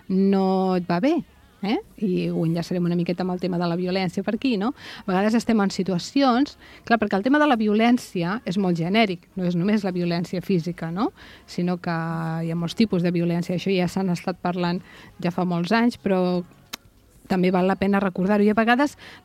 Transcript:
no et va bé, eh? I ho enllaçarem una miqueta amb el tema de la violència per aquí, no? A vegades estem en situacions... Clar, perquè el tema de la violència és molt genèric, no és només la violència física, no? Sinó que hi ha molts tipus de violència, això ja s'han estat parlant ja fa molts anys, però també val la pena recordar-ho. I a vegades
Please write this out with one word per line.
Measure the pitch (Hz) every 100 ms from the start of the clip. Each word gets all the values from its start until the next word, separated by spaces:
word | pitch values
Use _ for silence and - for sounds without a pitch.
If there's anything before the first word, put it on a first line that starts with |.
| -
no | 190 196 196 190 190 190 185
et | 175
va | 175
bé, | 262 330 - - - -
eh? | 196 302 - -
I | 202 180 170
ho | 175 165
enllaçarem | 170 165 180 175
una | 175
miqueta | 170 175
amb | 185 180
el |
tema | 180 175
de | 175
la | 170
violència | 180 190 180 202 196
per | 220
aquí, | 269 208
no? | 220 - - -
A | -
vegades | 185 214 226
estem | 226 220
en | 196
situacions... | - 185 175 - 277 269 233 285 - - - -
Clar, | 226
perquè | 208 196
el | 233
tema | 302
de | 302
la | 240
violència | 214 214 233 240 - 185 170 214 -
és | 180
molt | 180 165
genèric, | 165 214 214 175 - 190
no | 180
és | 180
només | 190 214 196
la | 180
violència | 175 170 165 180
física, | 175 185 170 175 165
no? | 175 294 - - - -
Sinó | - 175 180
que | 175 165 165 165 165 160 165
hi |
ha | 170
molts | 170 -
tipus | 226 185 175
de |
violència, | 175 170 170 175 180
això | 196
ja | 190 175
s'han | 190 190
estat | 175 - 180
parlant | 180 180 175 180 - - - -
ja | 175
fa | 180 180
molts | 170 175 226
anys, | 240 -
però | - 185 180 180 175 - - - - _ _ - -
també | 185 180
val | 185 185
la | 190
pena | 196 196
recordar-ho. | 196 180 185 208
I | 208
a | 214
vegades | 226 247 294 - - -